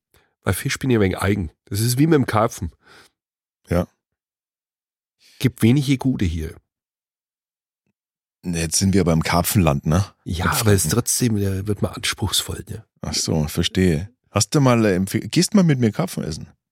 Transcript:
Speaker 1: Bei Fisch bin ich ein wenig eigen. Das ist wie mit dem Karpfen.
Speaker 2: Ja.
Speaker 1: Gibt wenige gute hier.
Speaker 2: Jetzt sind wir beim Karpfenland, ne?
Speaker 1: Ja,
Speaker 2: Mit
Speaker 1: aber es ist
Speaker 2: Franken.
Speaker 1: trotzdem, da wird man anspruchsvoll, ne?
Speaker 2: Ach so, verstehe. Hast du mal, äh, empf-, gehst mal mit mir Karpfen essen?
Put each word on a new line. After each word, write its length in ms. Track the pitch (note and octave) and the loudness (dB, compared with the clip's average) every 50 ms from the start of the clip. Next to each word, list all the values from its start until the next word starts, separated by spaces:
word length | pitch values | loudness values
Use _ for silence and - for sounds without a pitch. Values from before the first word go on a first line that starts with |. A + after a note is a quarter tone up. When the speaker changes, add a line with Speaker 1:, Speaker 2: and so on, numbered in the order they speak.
| _ _ _ _ _ _ _ _ _ | _ _ _ _ _ _ _ _ _
Speaker 1:
Bei 100 | - - | -4 -4
Fisch 240 | - - C#3 - - | -4 -4 -6 -6 -4
bin 100 | - C3+ | 0 0
ich 80 | B2 A2 | 2 2
ein 40 | |
wenig 180 | G2+ F#2+ F2 - | 2 2 0 0
eigen. 320 | - F#2+ G#2 G#2 F2+ D2+ - _ _ | -2 -2 -2 -2 -4 -6 -10 _ _
Das 140 | _ - G2 | _ -6 -2
ist 180 | A2+ A#2+ B2 B2+ | -2 0 2 2
wie 100 | D3 E3 | 2 4
mit 80 | E3 | 4
dem 100 | D3 B2 | 2 2
Karpfen. 460 | - - A2 G#2+ B2 - - - D2+ - _ _ _ - - - _ _ _ _ _ _ _ _ _ _ _ _ - | 2 0 0 0 0 -2 -6 -10 -10 -10 _ _ _ -20 -20 -20 _ _ _ _ _ _ _ _ _ _ _ _ -2
Speaker 2:
Ja. 180 | - F2 - - _ _ _ _ _ _ _ _ _ _ _ _ _ _ _ _ _ _ _ _ _ _ _ _ _ _ _ _ _ _ | -2 -2 -2 -2 _ _ _ _ _ _ _ _ _ _ _ _ _ _ _ _ _ _ _ _ _ _ _ _ _ _ _ _ _ _
Speaker 1:
Gibt 220 | - B2 - - | -2 -2 0 2
wenige 360 | - A2 B2 D3 C#3 C3 C#3+ B2 | 4 4 4 4 2 0 -2 0
gute 280 | - C3+ - - G#2+ | 0 -2 -2 0 -2
hier. 300 | F2 D#2+ E2 D#2 D#2+ - - - _ _ _ _ _ _ _ _ _ _ _ _ _ _ _ _ _ _ _ _ _ _ _ _ _ _ _ _ _ _ _ _ _ _ _ - | -2 -2 -4 -6 -10 -12 -16 -20 _ _ _ _ _ _ _ _ _ _ _ _ _ _ _ _ _ _ _ _ _ _ _ _ _ _ _ _ _ _ _ _ _ _ _ -10
Speaker 2:
Jetzt 320 | F2+ F2 E2 E2 D#2+ - - | -6 -4 -4 -4 -2 -2 0
sind 160 | G2 G2 F#2 | 0 2 2
wir 100 | G2 F2+ | 2 4
beim 200 | F2 E2 D#2+ E2 | 4 2 2 0
Karpfenland, 640 | - - E2+ F2 - - A2 F2+ D#2 C#2+ C#2+ - | 0 0 0 0 2 2 2 2 2 2 0 0
ne? 200 | - D2+ F2+ G2+ - - _ _ | 0 0 0 0 -2 -8 _ _
Speaker 1:
Ja, 220 | - F2 D#2+ F2+ | -8 -8 -4 -4
Speaker 2:
Mit 80 | F2 - - | -2 -2 0
Speaker 1:
aber 100 | A#2 G#2+ | 2 2
es 140 | G#2 F#2+ F2+ | 2 2 2
ist 60 | D#2+ | 0
Speaker 2:
Franken. 40 | D#2 | -2
Speaker 1:
trotzdem, 460 | A2+ A#2+ - - - B2+ A#2+ A2 G2+ | -2 -2 -2 -2 -2 0 0 0 0
da 260 | G2+ G2 F#2+ F#2+ G2 G#2+ | 0 -2 -2 -4 -4 -4
wird 140 | G#2 - | -4 -4
man 100 | - F#2+ - | -4 -6 -6
anspruchsvoll, 680 | - G#2+ - - - - F2+ - - - - - - - - | -6 -6 -6 -6 -4 -4 -4 -2 -4 -4 -4 -8 -10 -10 -12
ne? 160 | - - - _ _ _ | -14 -14 -14 _ _ _
Speaker 2:
Ach 120 | - D#2 D#2 | -10 -6 -6
so, 340 | - - - - D#2+ D2+ D2+ | -4 -2 -2 0 0 -2 -2
verstehe. 640 | - - E2+ - - F#2 F#2 F#2 E2 D2 F#2 - - _ _ _ | -2 -2 -2 -2 0 2 2 2 2 0 -2 -8 -12 _ _ _
Hast 240 | - A#2+ A#2 - - | -2 -2 0 2 2
du 60 | D3+ | 2
mal, 240 | C3+ C3 A#2+ A#2 A2 | 4 4 4 4 4
äh, 100 | G#2+ F#2 | 2 2
empf-, 340 | F2+ F#2+ F#2+ - A#2 - G#2+ | 0 0 -2 -2 -4 -4 -2
gehst 240 | - D#3+ F3 - - | 0 0 0 2 4
mal 80 | G#3 F3+ | 4 4
mit 160 | E3 D3 B2+ | 4 4 2
mir 120 | A#2+ A2 | 2 0
Karpfen 320 | - - - F3+ - - - | 0 -2 -4 -6 -6 -8 -8
essen? 240 | E2 D#2 D2+ D2 - _ _ _ _ | -8 -8 -10 -12 -16 _ _ _ _